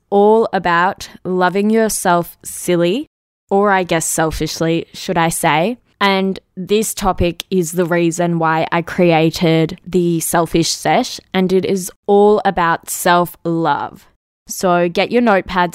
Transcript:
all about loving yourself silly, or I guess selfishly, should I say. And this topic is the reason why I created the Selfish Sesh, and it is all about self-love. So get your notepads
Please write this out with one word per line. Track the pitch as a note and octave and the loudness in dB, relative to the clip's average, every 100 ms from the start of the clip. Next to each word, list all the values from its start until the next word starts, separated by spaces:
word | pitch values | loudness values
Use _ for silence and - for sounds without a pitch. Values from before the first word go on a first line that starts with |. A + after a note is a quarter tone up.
| - | -2
all | G3+ G#3 A3+ A3+ | 2 4 4 2
about | F#3 F3 F3 F#3 - - - | -2 0 0 0 -2 -14 -14
loving | - F#3 F3+ G3 G#3 | -6 0 0 0 0
yourself | A3+ A3 - F#3+ F3 F3 - | 2 0 0 0 0 -2 -10
silly, | - - - F3 F3 A#3 D#4 _ _ _ - | -16 -12 -2 0 0 -2 -6 _ _ _ -4
or | G3 G#3 | 0 2
I | F#3+ | 0
guess | F3 E3 - | 0 -2 -2
selfishly, | - D#3+ - D#3 - E3 E3 - | -2 -2 -2 -6 -4 -2 -2 -4
should | - - E3+ | -14 -6 -2
I | E3 | 0
say. | - E3 D3+ F#3+ B3 _ - | 0 0 0 0 -4 _ -2
And | G3+ F#3+ F#3+ F#3 _ - | 0 0 -2 -4 _ -14
this | F3 G#3+ G#3+ | -2 -2 -2
topic | - G3+ F3 F3 E3 - | -4 -4 0 -2 -4 -4
is | F#3 E3 | -2 -2
the | F3+ | -2
reason | E3+ E3+ E3+ D#3+ E3+ E3+ | 0 2 0 0 -2 0
why | D#3+ D#3+ - | 0 -2 -2
I | E3+ | -4
created | E3 - F3 D#3+ D#3+ - E3 D#3+ D#3+ F#3 | -4 2 4 4 2 2 2 2 0 -4
the | - F3+ F3 E3 | -4 -2 0 -2
Selfish | - E3+ D#3+ E3+ D#3+ | 0 0 0 0 0
Sesh, | - D#3 E3+ B3+ - _ | -2 0 0 0 -8 _
and | F#3+ F#3 | -2 0
it | F#3+ | 0
is | - F#3+ F3+ - - | 0 -4 -6 -12 2
all | G3+ G#3 G#3 | 4 6 4
about | G3 F#3 E3+ E3+ - | 0 0 0 -2 -4
self-love. | - F#3 F3 E3+ - E3+ E3 D#3+ C#3+ A#2 - _ _ _ _ - | -4 2 2 2 -4 -4 -2 0 -2 -4 -12 _ _ _ _ -16
So | - F#3 F3 F3 | -4 0 2 0
get | E3+ F#3 | 0 0
your | A#3 | 2
notepads | A#3+ F#3+ - F3+ F3 | 2 2 0 -2 -2